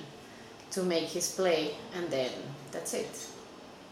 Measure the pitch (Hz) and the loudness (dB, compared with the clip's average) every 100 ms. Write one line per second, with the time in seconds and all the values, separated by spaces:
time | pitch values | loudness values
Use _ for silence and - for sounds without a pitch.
0 | - - - - - - - 190 185 165 | -6 -12 -14 -14 -14 -14 -4 2 4 4
1 | 156 - - - 185 160 151 - - 180 | 4 2 0 4 6 6 6 0 -4 -2
2 | 170 135 127 - - 139 - 170 - 214 | 2 4 2 0 -6 -8 -8 -6 -2 0
3 | - - - - - - - - - | -2 -4 -10 -10 -14 -14 -14 -16 -16